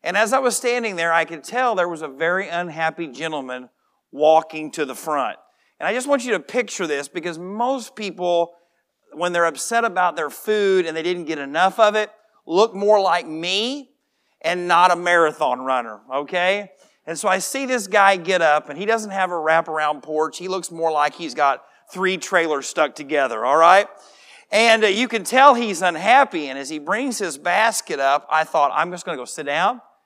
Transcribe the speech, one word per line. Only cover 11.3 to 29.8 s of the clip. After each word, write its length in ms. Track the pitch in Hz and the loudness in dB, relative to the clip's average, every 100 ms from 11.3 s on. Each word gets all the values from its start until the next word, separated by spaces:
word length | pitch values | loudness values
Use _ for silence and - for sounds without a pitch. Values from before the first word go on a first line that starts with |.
| 156 | -6
enough 440 | 139 151 190 185 | -4 0 0 4
of 160 | 214 214 | 2 2
it, 120 | 214 _ _ _ - | -4 _ _ _ -4
look 280 | 170 220 | 2 2
more 240 | 185 202 214 | 0 2 4
like 280 | 190 175 170 | 4 0 -2
me 680 | 156 175 190 233 285 254 _ _ _ _ _ | -8 -4 -2 -2 -6 -12 _ _ _ _ _
and 300 | 160 180 175 | -4 -4 2
not 200 | 170 180 | 4 4
a 60 | 175 | 2
marathon 640 | 175 175 160 151 143 127 131 | 2 4 2 0 -2 -2 -2
runner, 340 | 127 117 104 120 | -2 -4 -14 _
okay? 580 | 135 147 180 180 202 196 _ _ _ - | -8 -4 -2 0 0 -6 _ _ _ -12
And 140 | 170 | -4
so 80 | 208 | 0
I 120 | 185 | 0
see 260 | - 269 269 | -2 -6 -2
this 220 | 254 190 | -4 0
guy 280 | 208 196 196 | 4 4 4
get 260 | 165 185 | 0 2
up, 280 | 160 151 151 | 4 2 0
and 100 | 143 | -8
he 60 | 202 | -2
doesn't 260 | 226 214 | -2 -2
have 200 | 190 185 | -4 -2
a 40 | 175 | -2
wraparound 680 | 156 160 165 156 151 147 | 2 2 0 -2 -2 -4
porch. 360 | 151 156 156 - | -4 -2 -2 -4
He 100 | 180 | -6
looks 240 | 185 175 | -6 -8
more 200 | 165 165 | -4 -2
like 240 | 156 147 - | 0 0 -2
he's 180 | 160 | -10
got 320 | 123 143 131 _ _ _ | 0 0 0 _ _ _
three 240 | 180 190 185 | -4 -2 -2
trailers 520 | - 185 165 143 131 | 0 0 0 -2 -4
stuck 280 | - 147 - | -2 -2 -2
together, 480 | 143 147 135 113 | -4 0 0 0
all 140 | 120 151 | 2 6
right? 320 | 165 190 208 - - - - - _ | 8 8 4 -8 -20 -20 -20 -20 _
And, 360 | 202 233 226 214 | 2 4 4 4
uh, 20 | |
you 220 | 196 247 | 2 0
can 160 | 233 175 | -2 0
tell 300 | 247 277 240 | 6 8 6
he's 260 | 233 170 | 0 0
unhappy, 680 | 185 160 196 254 277 170 143 | -2 0 4 6 4 0 -6
and 100 | 135 | -8
as 120 | 135 | -8
he 100 | 151 | -10
brings 380 | 147 208 269 226 | -4 -4 -4 -4
his 200 | 185 139 | -6 -4
basket 640 | 170 175 226 214 - 147 | -2 2 2 0 -6 -2
up, 260 | 135 143 - | 2 2 0
I 160 | 156 156 | -2 0
thought, 260 | 160 143 | 2 2
"I'm 180 | 123 170 | 0 -4
just 140 | 175 180 | -6 -10
gonna 120 | 151 | -10
go 80 | 123 | -10
sit 220 | - 143 | -10 -6
down. 340 | 147 190 247 | -2 -2 -2